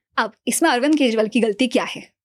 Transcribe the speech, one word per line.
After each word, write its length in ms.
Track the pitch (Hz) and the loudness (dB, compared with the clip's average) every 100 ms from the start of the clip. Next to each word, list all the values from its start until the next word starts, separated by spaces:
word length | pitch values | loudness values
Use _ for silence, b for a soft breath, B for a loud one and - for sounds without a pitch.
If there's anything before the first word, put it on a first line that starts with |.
| _ - | _ -6
अब 160 | 220 - - | -6 -6 -6
इसमें 220 | - 330 | 0 0
अरविंद 280 | 247 285 302 | 2 2 2
केजरीवाल 300 | 262 226 214 | 2 2 0
की 120 | 220 | 0
गलती 260 | 220 202 - | 0 0 0
क्या 180 | - | 0
है? 280 | 170 - - _ | -4 -12 -18 _